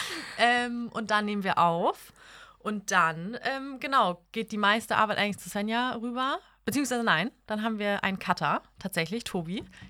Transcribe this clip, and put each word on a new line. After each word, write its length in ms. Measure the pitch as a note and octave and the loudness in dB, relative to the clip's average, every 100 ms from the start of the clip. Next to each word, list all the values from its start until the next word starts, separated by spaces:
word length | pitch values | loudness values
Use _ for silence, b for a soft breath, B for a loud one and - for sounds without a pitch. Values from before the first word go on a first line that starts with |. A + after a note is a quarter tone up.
| B E4+ B - | B -8 B 2
Ähm, 500 | A#3 B3 B3 A#3+ A#3 | 4 4 2 -4 -6
und 180 | - G#3 | -6 0
dann 140 | G#3 G#3 | 0 0
nehmen 180 | G#3 | -2
wir 140 | F#3+ - | 0 4
auf 520 | E3+ E3+ A3 - - b b b b b | 4 4 0 -2 -10 b b b b b
und 300 | G#3 G#3+ G3+ | -6 -6 2
dann, 460 | G3 E3 D#3+ F3+ A#3+ | 4 4 2 -6 -6
ähm, 360 | - C4+ C4+ C4 | -4 -4 -6 -8
genau, 420 | D4 C4+ G3 F3 _ | 0 4 4 0 _
geht 200 | A3+ A3 | -8 -6
die 60 | G#3+ | 2
meiste 400 | G3+ A3 A3 - | 4 4 2 2
Arbeit 200 | G#3+ G#3 | 2 2
eigentlich 180 | G#3 F#3+ | 0 -2
zu 120 | - | -6
Svenja 440 | G#3 G#3 A3+ B3+ A3+ | -4 -2 -2 -2 -4
rüber. 380 | A#3 A#3+ C4 E4 - _ | -6 -4 -4 -4 -8 _
Beziehungsweise 400 | - A#3 C4+ B3 | -4 -2 0 0
nein, 280 | A3+ D#3+ G#3 - - | 2 2 2 -6 -6
dann 160 | G#3+ | -4
haben 160 | A3 G#3+ | -2 -2
wir 240 | G#3 G3+ | 0 0
einen 160 | G3 G3 | 0 -2
Cutter, 420 | - F3+ D3+ F3 - - | -2 0 2 0 -4 -12
tatsächlich, 460 | F#3+ - E3 A3+ | -6 -2 -2 -4
Tobi. 420 | - F#3+ E3 G3+ - b | -4 -4 -4 -6 -8 b